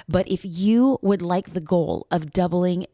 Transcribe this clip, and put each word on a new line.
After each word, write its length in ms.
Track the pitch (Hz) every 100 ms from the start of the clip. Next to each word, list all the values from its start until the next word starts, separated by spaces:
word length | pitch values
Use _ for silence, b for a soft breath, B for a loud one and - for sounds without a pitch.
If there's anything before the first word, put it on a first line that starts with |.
| B
but 180 | 180 -
if 140 | 185
you 560 | 196 165 202 233 262 262
would 180 | 196 196
like 320 | 175 180 -
the 80 | 170
goal 460 | 156 180 160 82 -
of 220 | 175 156
doubling 540 | - 175 175 180 180 -